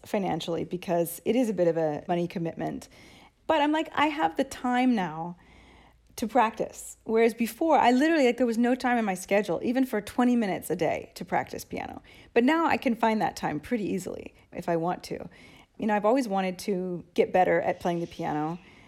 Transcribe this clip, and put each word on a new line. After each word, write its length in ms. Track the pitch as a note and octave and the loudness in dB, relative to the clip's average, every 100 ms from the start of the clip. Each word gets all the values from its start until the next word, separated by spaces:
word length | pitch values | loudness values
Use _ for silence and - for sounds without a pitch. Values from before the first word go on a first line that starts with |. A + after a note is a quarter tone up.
| - | -6
financially, 580 | G#3+ F3+ E3 E3 E3 | -4 -2 -4 -4 -6
because 560 | E3+ F3 G3 E3+ E3 - | -6 -8 -2 0 0 -4
it 120 | - A#3 | -2 0
is 120 | A3+ | 0
a 20 | |
bit 140 | F3+ E3+ | 2 2
of 80 | E3 | 2
a 280 | D#3 D3 - | -2 -2 -4
money 180 | F3 F3 | -2 -2
commitment. 640 | E3+ E3 - - - - - - - - _ - | -4 -6 -6 -8 -8 -14 -20 -20 -20 -20 _ 0
But 140 | D#4+ | 2
I'm 120 | D4 | 2
like, 180 | D#4 D#4+ | 0 -2
I 120 | - D4+ | 0 0
have 300 | D4+ D#4+ E3 | 0 -2 -2
the 80 | |
time 500 | C4+ - B3 B3 B3+ | -4 -4 -2 2 2
now 420 | A3+ F3 D#3 E3+ F3 - - - - - _ _ - | 2 -2 -6 -10 -12 -20 -20 -20 -20 -20 _ _ -8
to 100 | A3 | 0
practice. 720 | C4 G#3+ - - - - - | 4 2 0 -8 -8 -18 -16
Whereas 300 | - A3+ A#3 | 0 4 4
before, 440 | A3+ A3+ - E4 C#4 | 2 -4 0 4 6
I 120 | A#3+ | 6
literally, 340 | B3+ D#4 E4 B3 | 4 4 4 4
like, 100 | A#3+ | 4
there 100 | B3 | 0
was 100 | A3+ | 2
no 160 | A#3+ | 2
time 220 | B3+ B3+ A#3+ | 2 2 0
in 60 | |
my 100 | G#3+ | 0
schedule, 460 | F#3 - G3+ G3 E3 | -4 0 0 2 -2
even 220 | - B3+ | 0 0
for 160 | B3+ G#3 | 0 -2
twenty 360 | G#3 - B3 A#3+ | -4 0 2 2
minutes 340 | G#3 D#3 - | 0 -4 -4
a 60 | F3 | -2
day 340 | D#3 D#2+ - - | 0 -2 -8 -14
to 80 | |
practice 400 | - F3 - - | -4 -2 -2 -10
piano. 380 | - - - - - - - | -10 -10 -10 -14 -20 -20 0
But 100 | A#3+ | 4
now 220 | B3 D#4+ D#4+ | 4 4 2
I 100 | - | 2
can 180 | C4 | 0
find 260 | A3 A3+ A3 | 2 2 2
that 160 | F3 - | -2 -2
time 240 | E3 D3+ | -4 -4
pretty 240 | - B3 F#3+ | -4 -4 -2
easily 420 | F#3+ F3+ - - _ _ | -4 -6 -10 -14 _ _
if 160 | - F3+ | -10 -2
I 80 | E3+ | 0
want 260 | E3 - | 0 -4
to. 240 | - - - - - - _ - | -8 -10 -12 -18 -20 -20 _ -6
You 80 | G#3+ | -2
know, 80 | |
I've 100 | G#3 | 2
always 240 | G#3 C4 A#3 | 4 2 2
wanted 300 | G3 F#3 F3+ | -2 -2 -4
to 420 | - F#3 F#3 F3 - | -4 -4 -4 -8 -6
get 180 | - E3+ | 0 2
better 280 | F#3 F3+ E3+ | 4 4 4
at 180 | - F3+ | 0 -2
playing 200 | F#3 E3+ | -2 -4
the 60 | E3+ | -6
piano. 520 | - E3 D3+ D#3 F3 - - | -6 -6 -4 -4 -6 -14 -20